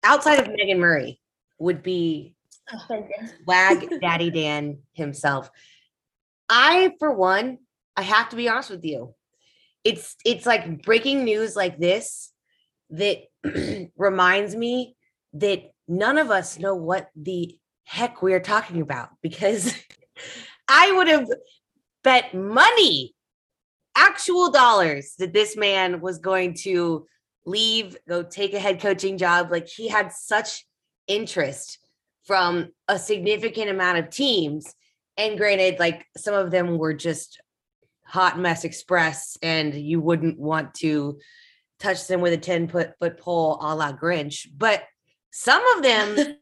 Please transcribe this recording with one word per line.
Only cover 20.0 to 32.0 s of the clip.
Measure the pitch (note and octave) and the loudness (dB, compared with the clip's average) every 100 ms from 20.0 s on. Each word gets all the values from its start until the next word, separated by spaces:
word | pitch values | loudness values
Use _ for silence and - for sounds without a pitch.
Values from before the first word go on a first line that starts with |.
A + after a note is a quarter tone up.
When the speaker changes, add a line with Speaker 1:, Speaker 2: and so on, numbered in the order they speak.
| _ - | _ -20
Speaker 1:
<laughs> | - - - - - | -18 -18 -20 -12 4
I | C#4 F#4 | 6 8
would | F#4 E4+ | 6 6
have | D4+ B3 - - _ _ _ _ _ C4 | 4 2 -6 -8 _ _ _ _ _ 4
bet | B3+ - | 4 2
money, | F#3 G3 A3+ G4 A#4+ E4 D3+ B2 _ _ _ _ _ _ _ _ - | -8 -2 6 6 6 4 2 -6 _ _ _ _ _ _ _ _ 4
actual | F#4 G4+ - F4+ F4+ | 4 4 -2 2 4
dollars, | C#4+ B3 G#3+ E3+ C#3+ C#3+ - | 6 6 6 2 0 -8 -8
that | F#3 | -2
this | G3+ G#3 G#3+ | 0 0 0
man | G#3 G3 F#3 F3 | 0 2 0 -2
was | F3+ E3+ | -6 -6
going | F3 F#3+ F3+ E3+ | -2 -2 -2 -6
to | G3 F3 E3+ D#3 D#3+ _ _ _ - | -4 -2 0 -4 -8 _ _ _ -8
leave, | G#3 A3 A3 G3+ F3 - | -2 0 0 -4 -14 -6
go | F3 | -6
take | F3 G3 G3 | -6 -6 -4
a | G3+ | -2
head | G3 F3+ | -2 -2
coaching | G#3 F#3+ F#3+ F#3+ | -2 -2 -2 -2
job. | F3 F3 F3 | 2 2 2
Like, | E3+ E3+ | -4 -6
he | - A3+ | -10 -4
had | G#3 F#3+ | -2 -4
such | - - G#3+ A3 - _ _ _ _ - | -8 -4 -2 -2 -12 _ _ _ _ -6
interest | G3+ A3 F#3 C#3+ C#3 - - _ _ | -6 -4 -4 -4 -6 -16 -20 _ _